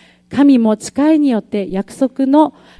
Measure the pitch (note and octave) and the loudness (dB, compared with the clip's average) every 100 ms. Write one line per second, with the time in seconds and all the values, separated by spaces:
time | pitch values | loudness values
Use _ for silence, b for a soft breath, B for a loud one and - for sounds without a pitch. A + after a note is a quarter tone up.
0 | b b b B3 C#4+ B3+ A3 G#3+ - - | b b b 0 2 4 2 -2 -6 -2
1 | D4+ D#4+ C#4+ A3 - G#3 F#3+ F#3+ - - | 0 2 0 -2 -4 -8 -6 -6 -8 -6
2 | C4+ - C4+ D4 D4 - b b | -6 -4 0 2 0 -2 b b